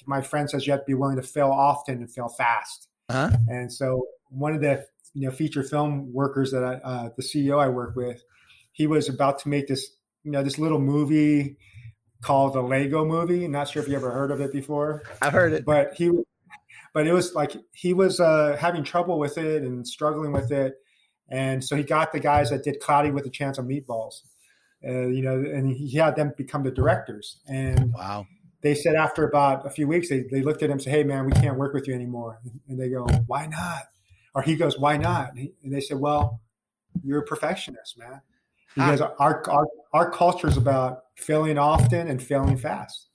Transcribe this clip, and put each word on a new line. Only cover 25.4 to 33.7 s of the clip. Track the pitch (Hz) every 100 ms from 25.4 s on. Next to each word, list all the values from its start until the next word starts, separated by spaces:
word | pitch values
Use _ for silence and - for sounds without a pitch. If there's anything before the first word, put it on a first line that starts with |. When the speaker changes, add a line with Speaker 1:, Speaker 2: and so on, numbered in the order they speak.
| 147 143 135
Speaker 1:
he | 131 143 139
had | 160
them | 156 147 -
become | 135 143
the | 135
directors. | 127 143 175 - 107 - - -
And | 135 131 131 120
Speaker 2:
Wow. | 117 95 104 98 _ _ _
Speaker 1:
they | 147 147
said | 151
after | 156 156 - 151
about | 147 143 135 139
a |
few | - 143
weeks, | 170 170
they, | 135 127
they | 135
looked | 139 151
at | 151
him |
and | 135
said, | 131
"Hey, | 151
man, | 143 135 135
we |
can't | - 139 131
work | 139
with | 139 139
you |
anymore." | 127 123 120 117 113 123 127 -
And | 127
they | 127
go, | 127 120 123 117
"Why | 135 156
not?" | 156 175